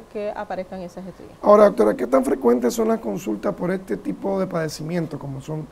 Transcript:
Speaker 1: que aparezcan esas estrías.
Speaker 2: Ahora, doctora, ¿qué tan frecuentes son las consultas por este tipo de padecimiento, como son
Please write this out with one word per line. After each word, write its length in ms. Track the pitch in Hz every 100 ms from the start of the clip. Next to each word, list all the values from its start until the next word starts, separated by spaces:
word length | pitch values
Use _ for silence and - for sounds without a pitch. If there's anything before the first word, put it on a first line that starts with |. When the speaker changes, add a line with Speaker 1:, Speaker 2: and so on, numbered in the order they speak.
| 220
Speaker 1:
que 200 | 214 208
aparezcan 460 | - 208 180 185 190
esas 260 | 180 180 185
estrías. 240 | - - -
Speaker 2:
Ahora, 220 | 214 208 208
doctora, 280 | 202 214 -
¿qué 120 | 240
tan 160 | 262
frecuentes 500 | 269 - 233 240 240
son 140 | 220 220
las 100 | 226
consultas 560 | 226 196 214 208 214
por 160 | 190 180
este 260 | 190 190 202
tipo 440 | - - 196 196
de 80 | 185
padecimiento, 680 | 180 160 - 156 175 160 147
como 240 | 143 135
son 240 | 143 156 -